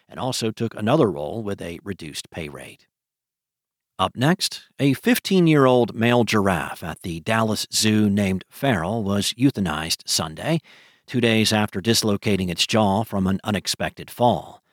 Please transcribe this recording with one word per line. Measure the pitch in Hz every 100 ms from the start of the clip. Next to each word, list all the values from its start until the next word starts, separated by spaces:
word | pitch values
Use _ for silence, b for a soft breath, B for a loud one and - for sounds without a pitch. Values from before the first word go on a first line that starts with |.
| b
and | -
also | 127 - 113
took | - 113 -
another | 107 160 117
role | 71 73 107
with | 104 98
a | 85 85
reduced | 101 92 80 - -
pay | - 78
rate. | 65 65 - _ _ _ _ _ _ _ _ _ _ _ -
Up | 95 -
next, | 139 185 - - - -
a | 139
fifteen-year-old | 131 226 247 - 190 165 151 131 123 117 -
male | 117 120
giraffe | 110 110 98 85 71 -
at | 87 76
the | 95 82
Dallas | 80 110 113 104 -
Zoo | - 110 107 107
named | 101 98 95 -
Feral | - 139 104 82 117
was | 98 101 95 -
euthanized | 135 107 92 76 82 - -
Sunday, | - 82 80 117 165 b b b b b
two | 127
days | 117 113 104
after | 107 104 101
dislocating | 90 110 110 101 110 95 92
its | 85 -
jaw | 113 104 98
from | 113 101 92
an | 95
unexpected | - 98 - - 82 - 78
fall. | - 120 87 - - _